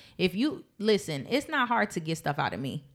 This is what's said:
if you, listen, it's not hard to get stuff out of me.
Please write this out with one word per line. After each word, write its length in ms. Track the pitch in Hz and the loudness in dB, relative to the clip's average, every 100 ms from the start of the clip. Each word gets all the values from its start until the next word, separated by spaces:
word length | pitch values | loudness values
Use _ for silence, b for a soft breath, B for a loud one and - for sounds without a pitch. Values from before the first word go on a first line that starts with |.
| B - | B -2
if 180 | 180 185 | 0 2
you, 300 | 294 - - - | -2 -2 -10 -2
listen, 480 | 214 202 185 143 131 | 4 4 2 -6 0
it's 180 | 254 285 | 0 0
not 220 | 294 240 | 0 2
hard 200 | 233 208 | 2 0
to 100 | 175 | -2
get 160 | 160 165 | -4 -2
stuff 200 | - 143 | -2 0
out 160 | 135 | -2
of 60 | 90 | -2
me. 240 | 135 117 - | -4 -6 -10